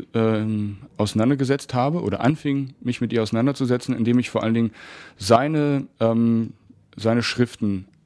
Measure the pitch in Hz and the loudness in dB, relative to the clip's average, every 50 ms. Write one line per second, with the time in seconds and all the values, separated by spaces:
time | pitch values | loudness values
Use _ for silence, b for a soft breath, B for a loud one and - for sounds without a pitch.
0 | - - - 117 113 113 110 107 107 110 110 107 104 104 101 98 - - - - | -18 -6 -2 0 2 2 2 0 0 -2 -2 -2 -4 -4 -6 -10 -16 -12 -4 -2
1 | 107 104 - 113 110 123 143 135 139 123 139 143 - - - 123 123 139 160 175 | -2 0 0 2 2 2 2 2 2 0 0 -2 -2 -4 -2 0 0 0 0 -2
2 | 165 - - - - 156 156 147 - 147 139 139 139 131 - - - 123 120 - | -2 -4 -2 0 0 0 0 0 -2 -2 -2 -2 -4 -6 -10 -8 -6 -6 -4 -2
3 | 123 110 117 117 110 107 - 113 120 139 139 - 139 120 123 123 - - 127 117 | -4 -2 0 0 0 0 0 0 0 0 0 0 0 0 0 0 0 -4 -2 0
4 | 113 113 120 123 120 - - 113 110 113 113 117 117 110 B B B B B B | 0 2 2 2 0 0 -2 -2 0 0 2 0 0 -2 B B B B B B
5 | B B B - 98 95 117 113 135 147 160 151 147 147 143 139 135 - - _ | B B B -8 2 4 4 4 4 2 0 0 2 2 0 0 -2 -6 -4 _
6 | 117 113 113 113 117 117 117 113 113 110 - - _ - - - _ _ _ - | 0 2 2 2 2 2 2 2 0 -2 -6 -14 _ -20 -20 -20 _ _ _ -2
7 | 101 113 113 120 113 - - 123 123 120 - - 113 104 101 95 95 - _ _ | 0 2 2 2 0 0 0 0 0 0 0 -2 -4 -2 -2 -4 -6 -12 _ _
8 | _ | _